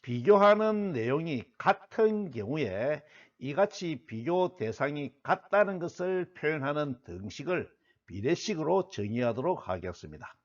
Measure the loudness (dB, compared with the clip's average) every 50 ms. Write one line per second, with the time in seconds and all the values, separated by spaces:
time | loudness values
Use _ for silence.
0 | -6 -6 -6 0 6 6 8 10 10 8 8 6 4 0 0 0 -2 -2 -2 -2
1 | 0 0 0 0 -2 -2 -4 -6 -6 _ _ _ 2 2 2 2 -2 _ 0 2
2 | 4 4 4 0 -4 -6 -6 -6 -6 -4 -2 -2 -2 -2 -2 -2 -2 -2 -2 -4
3 | -6 _ _ -20 -20 _ _ _ -10 -6 2 2 2 2 0 -8 -6 -6 -6 -8
4 | _ -12 -10 -6 -2 0 2 2 2 0 0 -4 -4 -4 -2 -2 -2 -2 -2 -4
5 | -6 -8 _ _ _ -2 -2 -2 0 0 2 2 4 2 0 -4 -6 -8 -6 -4
6 | -4 -2 -2 -2 -4 -6 _ -4 -2 -2 -2 0 -2 -2 -2 -2 -2 -4 -6 -10
7 | _ -14 -12 -10 -10 -12 -10 -8 -4 -4 -2 -2 -4 -8 _ _ _ _ _ _
8 | _ -12 -10 -4 -2 -2 -2 -2 -2 -4 -4 -2 0 0 2 0 0 -2 -6 -6
9 | -6 -4 -2 0 0 0 -2 0 -2 -2 -2 -2 -4 -6 -6 -4 -4 -8 -10 -10
10 | -14 -16 -16 -16 -16 -18 -20 _